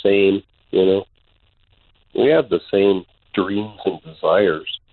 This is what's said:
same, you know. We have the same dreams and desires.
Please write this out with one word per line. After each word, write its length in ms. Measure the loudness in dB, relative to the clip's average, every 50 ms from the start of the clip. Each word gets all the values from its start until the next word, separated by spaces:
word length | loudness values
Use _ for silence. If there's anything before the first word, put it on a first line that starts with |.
| 0
same, 400 | 2 2 4 4 2 2 0 -4 _ _ _ _ _
you 160 | -2 0 2
know. 180 | 2 2 0 -2 -8 _ _ _ _ _ _ _ _ _ _ _ _ _ _ _ _ _ _ _ _ _
We 140 | 0 2 2
have 180 | 2 2 0 -2
the 120 | -4 -6 -4 -2 -2
same 320 | 2 2 2 2 0 -4 -10 _ _ _ _ -4
dreams 440 | -4 -4 -2 -4 -6 -8 -8 -14 -8 -6
and 180 | -6 -6 -6 -12
desires. 800 | -18 -16 -6 -2 0 2 2 2 0 0 -4 -8 -12 -16 -16 _ _